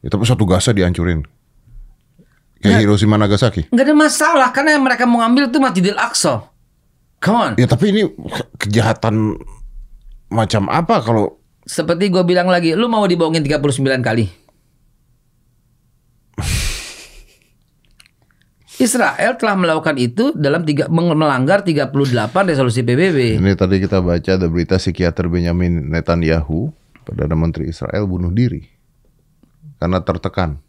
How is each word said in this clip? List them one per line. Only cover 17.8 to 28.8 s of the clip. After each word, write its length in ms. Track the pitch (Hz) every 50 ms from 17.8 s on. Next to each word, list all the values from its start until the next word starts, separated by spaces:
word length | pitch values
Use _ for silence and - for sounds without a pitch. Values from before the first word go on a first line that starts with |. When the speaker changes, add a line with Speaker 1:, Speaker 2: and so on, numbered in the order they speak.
| _ _ _ _ - _ _ _ _ _ _ _ _ _ _ _ _ _ - -
Speaker 2:
Israel 560 | 254 226 - 247 214 143 - - 160 226 247
telah 160 | - - 220 202
melakukan 480 | 190 180 170 160 156 151 160 151 131
itu 320 | 123 120 120 196 233 277 320
dalam 320 | - 151 139 147 170 170
tiga, 240 | 151 147 139 - -
meng-, 240 | 165 170 170 175 160
melanggar 480 | 151 156 151 139 127 131 143 190 202
tiga 320 | 202 175 160 147 139 123 139
puluh 160 | 139 139 131
delapan 400 | 123 120 107 110 - 185 196 185
resolusi 320 | 160 135 135 123 110 127
P 160 | 123 117 120
B 160 | 131 175 190 170
B. 240 | 139 127 117 110
Speaker 1:
Ini 160 | - 90 98 98
tadi 320 | 85 98 90 98 95 95
kita 160 | 90 101 95
baca 320 | 90 90 85 85 - - 95
ada 160 | 92 92 85
berita 320 | 82 87 85 76 92 92
psikiater 480 | - 95 85 - 90 85 82 - 90 85
Benjamin 640 | 85 90 85 87 85 90 90 87 85 85 69 71 80
Netanyahu, 800 | 82 80 - 85 85 85 78 80 82 76 71 78 82 110 156 - _ _ _ _ - _
Perdana 320 | - - - 71 76 82
Menteri 320 | 80 82 82 78 80 76 67
Israel, 400 | 80 - - - - 101 104 98
bunuh 240 | 90 90 90 87 90
diri. 320 | 110 123 120 - - - _ _ _